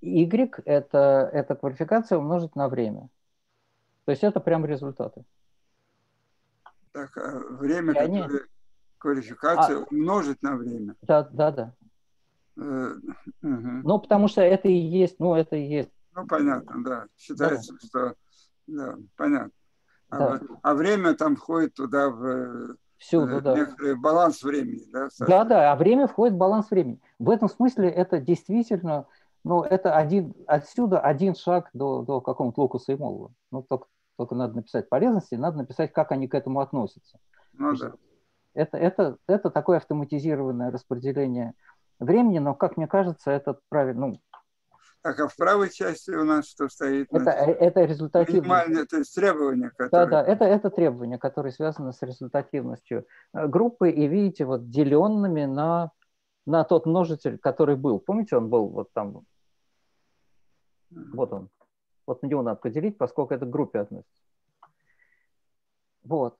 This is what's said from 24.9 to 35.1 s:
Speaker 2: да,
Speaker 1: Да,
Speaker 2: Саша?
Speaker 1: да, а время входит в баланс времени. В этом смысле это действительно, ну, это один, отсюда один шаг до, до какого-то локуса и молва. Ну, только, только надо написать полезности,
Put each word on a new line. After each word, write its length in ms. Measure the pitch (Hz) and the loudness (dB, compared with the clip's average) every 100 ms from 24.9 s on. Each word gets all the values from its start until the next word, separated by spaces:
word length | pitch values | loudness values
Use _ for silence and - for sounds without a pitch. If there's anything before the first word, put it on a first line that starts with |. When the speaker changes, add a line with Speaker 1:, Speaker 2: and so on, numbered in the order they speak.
Speaker 2:
да, 120 | 127 | -8
Speaker 1:
Да, 60 | 139 | -8
Speaker 2:
Саша? 340 | - 127 185 226 | -6 4 6 6
Speaker 1:
да, 260 | 220 147 | 6 6
а 40 | 139 | 6
время 320 | 170 247 277 | 4 4 2
входит 260 | - 233 | 2 2
в 40 | 190 | 4
баланс 320 | 185 214 208 | 2 2 0
времени. 280 | 190 143 113 _ _ | 0 0 -4 _ _
В 100 | 113 | 2
этом 180 | 220 226 | 2 2
смысле 420 | - 247 240 185 | 2 0 4 0
это 280 | 165 185 175 | 2 0 0
действительно, 840 | 131 170 - 214 226 196 170 147 135 _ _ _ | 0 -2 0 -2 0 -2 -2 -4 -6 _ _ _
ну, 180 | - 175 | 0 0
это 340 | 160 185 185 156 | 2 0 2 2
один, 380 | 156 196 165 - - | 2 2 0 -8 -2
отсюда 520 | 151 147 - 240 185 | -2 0 -2 2 2
один 360 | 139 143 190 175 | 2 2 0 0
шаг 340 | - 180 175 | 0 0 0
до, 280 | 117 139 131 | -6 -4 -4
до 200 | 123 135 | -4 -4
какого-то 380 | 127 131 131 120 | -4 -2 -2 0
локуса 340 | 135 123 - | 0 0 -4
и 20 | 139 | -4
молва. 340 | 120 98 107 _ _ | -4 -8 -14 _ _
Ну, 100 | 131 | -14
только, 240 | 131 131 - _ _ _ | -6 -8 -8 _ _ _
только 160 | 123 | -8
надо 220 | 123 123 113 | -4 -6 -6
написать 340 | 110 123 - | -6 -6 -2
полезности, 460 | - 226 | 0 2